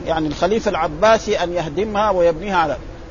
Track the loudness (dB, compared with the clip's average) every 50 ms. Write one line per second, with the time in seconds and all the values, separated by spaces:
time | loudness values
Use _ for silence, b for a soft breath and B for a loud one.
0 | -6 -4 -2 -2 -2 -2 -2 0 0 0 0 0 0 0 -2 0 -2 -2 0 2
1 | 4 4 4 4 2 0 -2 0 -2 -2 -2 -4 -4 -4 -4 -4 -4 -2 0 0
2 | 0 2 2 4 4 4 2 0 -2 -2 0 2 2 0 -2 -4 -8 -12 -16 -16
3 | -16 -12